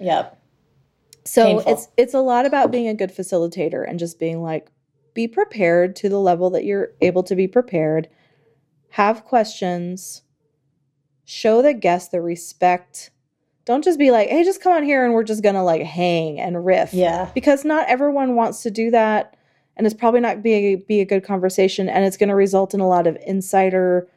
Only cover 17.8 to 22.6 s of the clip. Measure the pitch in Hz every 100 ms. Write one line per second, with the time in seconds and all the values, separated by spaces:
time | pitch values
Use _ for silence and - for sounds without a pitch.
17.8 | - 254 285 277 262 240 226 - 233 202
18.8 | 226 233 220 214 - _ _ _ _ -
19.8 | 214 214 233 240 233 196 226 208 202 190
20.8 | - 208 196 196 190 196 185 185 190 -
21.8 | 190 185 196 190 202 196 196 190